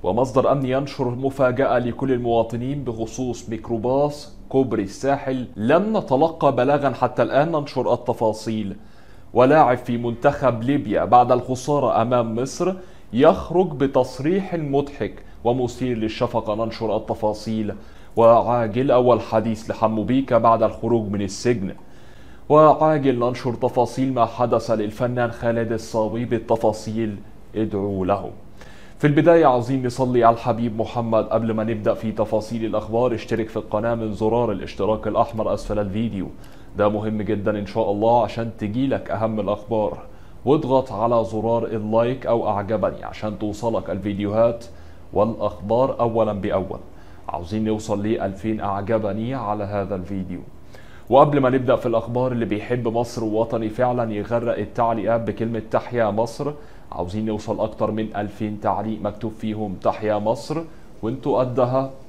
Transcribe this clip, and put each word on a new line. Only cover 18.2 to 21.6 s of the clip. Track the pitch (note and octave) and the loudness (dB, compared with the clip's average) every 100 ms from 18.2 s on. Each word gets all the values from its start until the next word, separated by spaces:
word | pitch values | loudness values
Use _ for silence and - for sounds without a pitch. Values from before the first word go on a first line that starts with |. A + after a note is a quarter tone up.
| A#2 A#2 G#2 A#2+ A2+ A2 C#3 | 8 8 6 2 0 0 4
أول | B2 B2 A2+ | 6 6 4
حديث | - A2 A2 A2 - | 4 0 0 -4 -6
لحمو | - A2 A2 | 0 2 2
بيكا | G2 C3 C3+ A#2 | 2 0 4 4
بعد | A2+ A2+ | 6 6
الخروج | G#2+ - A2+ A#2 G#2 | 4 0 0 2 2
من | G2+ | -2
السجن. | G2+ - A#2+ A#2+ | -4 -2 0 0